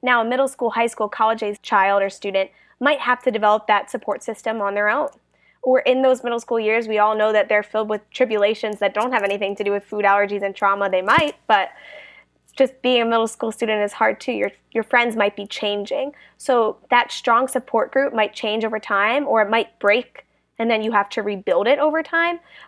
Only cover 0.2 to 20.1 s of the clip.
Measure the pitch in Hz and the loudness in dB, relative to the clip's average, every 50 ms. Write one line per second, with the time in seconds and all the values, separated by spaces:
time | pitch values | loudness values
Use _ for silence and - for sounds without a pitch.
0.2 | 226 226 247 262 269 262 - - 254 233 - 226 233 233 - - 220 208 - - | 4 2 2 0 0 0 -2 -4 -4 -4 0 0 -2 -2 -2 -4 -6 -6 -2 0
1.2 | 220 220 226 226 220 208 208 - _ - 226 202 190 196 202 202 196 196 - - | 0 0 0 0 -4 -6 -6 -8 _ 0 2 2 2 4 2 2 0 -2 -4 -8
2.2 | - 202 190 190 190 - _ _ _ _ _ _ 240 277 302 269 - - 247 240 | -10 -4 -2 -2 -2 -4 _ _ _ _ _ _ 0 0 0 0 0 -2 -2 0
3.2 | - 254 208 220 214 208 208 214 214 - 214 202 202 - - 226 - - 196 - | 0 -2 -2 2 2 2 2 2 0 0 0 0 0 -4 -10 -8 -6 -6 -6 -6
4.2 | - - 220 - - 233 220 226 202 202 202 202 208 208 220 277 302 277 - _ | -6 -10 -12 -8 -6 -6 -4 -4 -4 -4 -2 -2 0 0 0 0 -2 -6 -8 _
5.2 | _ _ _ _ _ _ _ _ - 254 254 254 - - 254 262 262 262 262 247 | _ _ _ _ _ _ _ _ 0 2 2 4 4 2 2 4 4 2 2 2
6.2 | - 240 233 233 - - 240 226 220 214 220 233 233 220 220 208 208 214 220 214 | -2 -6 -6 -6 -4 -2 -2 0 0 0 0 0 0 0 2 2 2 2 2 2
7.2 | 214 220 214 214 196 214 214 208 208 - - 214 220 214 214 208 _ _ - - | 2 2 4 2 2 2 0 0 0 0 -4 -4 -2 -2 -4 -8 _ _ -2 -2
8.2 | 254 226 220 208 202 208 220 - - 214 208 202 208 196 196 208 220 247 254 226 | 0 0 2 2 2 2 0 0 -4 -6 -4 -2 -2 -2 0 0 -2 0 0 -2
9.2 | 202 196 196 202 208 196 202 202 208 202 202 202 202 _ - 208 202 202 196 202 | 0 0 -2 -2 -4 -6 -4 -4 -4 -2 -2 -4 -6 _ -6 0 2 2 2 2
10.2 | 202 196 208 202 196 196 190 - 208 196 196 202 202 196 185 185 185 202 247 330 | 2 -2 -2 -4 -6 -6 -4 -2 0 0 0 0 0 -2 0 -2 0 2 2 2
11.2 | 320 294 - _ _ - 220 196 185 - - - - - - - - - - - | 2 0 -4 _ _ 0 2 2 2 -2 -8 -20 -20 -20 -20 -20 -20 -20 -20 -20
12.2 | _ _ _ _ _ _ _ - 269 262 262 _ - 254 254 240 233 226 226 220 | _ _ _ _ _ _ _ 0 0 0 0 _ -2 0 2 2 2 2 0 0
13.2 | 226 220 - _ - 226 220 - 233 214 214 214 208 202 - - 226 220 214 - | 0 -2 -4 _ -8 -8 -4 -4 -2 -2 0 0 -2 -4 0 0 0 0 0 -2
14.2 | - - 240 208 208 202 - _ _ _ _ 226 214 _ - 240 240 240 220 226 | -6 -6 -4 -2 -4 -4 -6 _ _ _ _ -6 -4 _ 0 2 2 0 0 0
15.2 | 202 208 208 - 202 202 - - - 208 208 208 202 202 214 - 262 285 285 - | 0 0 -2 -4 -14 -12 -10 -6 -4 -4 -4 -4 -6 -6 -4 -6 -6 -6 -8 -14
16.2 | - - _ _ - - 254 240 226 214 - _ _ _ 247 240 233 - - - | -20 -20 _ _ -4 0 2 2 2 0 -2 _ _ _ 2 2 2 0 -6 -6
17.2 | - 247 233 233 262 254 - 247 247 - - 226 - - - 262 277 - - 226 | 0 2 2 2 2 0 -4 -6 -6 -2 -2 -2 -2 0 0 0 0 0 0 0
18.2 | 214 - - - - 214 214 226 214 220 226 220 - - 214 196 202 214 240 285 | -2 -2 -2 -6 -6 -4 -2 -2 -4 -4 -4 -6 -4 -2 0 0 2 2 0 0
19.2 | 285 247 220 226 214 202 220 226 - - _ _ - 202 208 247 240 _ | 0 0 2 2 2 2 2 0 0 -2 _ _ 2 2 2 2 0 _